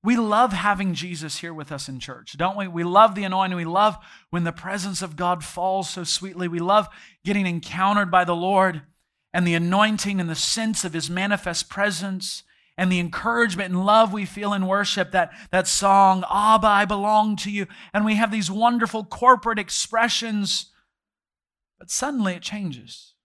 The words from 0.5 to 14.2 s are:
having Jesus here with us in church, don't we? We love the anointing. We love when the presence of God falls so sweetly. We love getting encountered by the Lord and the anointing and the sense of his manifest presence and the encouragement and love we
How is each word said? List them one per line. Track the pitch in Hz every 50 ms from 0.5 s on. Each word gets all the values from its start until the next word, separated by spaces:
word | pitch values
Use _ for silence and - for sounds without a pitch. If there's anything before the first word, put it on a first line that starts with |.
having | 196 175 170 208 202 185 202 190 175
Jesus | 139 160 180 175 151 156 156 - -
here | - 170
with | 165 156 147 143
us | 156 135 - -
in | 135 127
church, | - - 131 127 - - -
don't | 143 165 185 196
we? | 202 196 185
We | 170 170 170
love | 175 175 202 220 226 196
the | 202 202
anointing. | 190 185 190 190 185 185
We | 175 170
love | 160 170 190 208 214 185 - - - - - _ _
when | - 175 170
the | 170
presence | 165 165 - 185 190 202 180 202 190 -
of | 190 180 151
God | 151 180 175 180 170
falls | 147 - - 180 175 190 190 196 180 -
so | - 185 175
sweetly. | 156 - - 185 190 185 175 180
We | 175 170 170
love | 170 185 202 214 208 - - - - - _ _ _
getting | 175 202 202 190
encountered | 180 170 165 - - - 175 185 196 208 208 202 185
by | 170 185
the | 180 175 175
Lord | 170 175 185 202 190 190 185 170 156 139 _ _ _ _ _ _ _ _ _ -
and | 175 180
the | 175 170
anointing | 170 170 175 185 202 208 214 214 202 - 202 202 190
and | 175 165
the | 160
sense | 147 - - - 226 226 220 220 - -
of | 185
his | 156 165 143 139
manifest | 175 180 190 202 208 190 - 180 170 - - _
presence | - - 202 208 190 160 185 196 190 185 - - - - _ _ _ _ _ _ _ -
and | 185 180
the | 185 175
encouragement | 175 160 - - - 226 233 240 233 220 180 170 196 185
and | 180 180 190
love | 202 208 220 226 214
we | 190 214